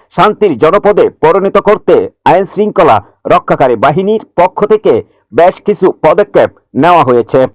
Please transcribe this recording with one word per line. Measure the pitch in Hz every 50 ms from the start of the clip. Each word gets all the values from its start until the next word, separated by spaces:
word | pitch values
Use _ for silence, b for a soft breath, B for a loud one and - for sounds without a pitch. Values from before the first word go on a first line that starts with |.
| b b b
শান্তির | - 175 214 214 202 202 202 147 113
জনপদে | 147 156 170 208 - 196 208 180 147 107
পরিণত | - _ - 156 170 196 185 196 - 202
করতে | 190 196 208 180 - - 170 123 92 - - _ -
আইন | 123 151 180 196
শৃঙ্খলা | 170 - 180 208 208 175 - 185 147 113 104 - b b b b
রক্ষাকারী | - - 185 - - 180 151 147 131 123
বাহিনীর | 107 104 139 151 175 196 202 214 220 - - _
পক্ষ | - 175 185 - - 190
থেকে | 202 220 214 - 185 135 107 - _ _ _ _ _ -
বেশ | 117 - 185 190 -
কিছু | - - 208 - 185 180 - - -
পদক্ষেপ | - - 175 202 - - - 123 101 - _ _ _ -
নেওয়া | 113 139 170 180 165 143
হয়েছে। | 127 123 120 113 - - 135 131 127 -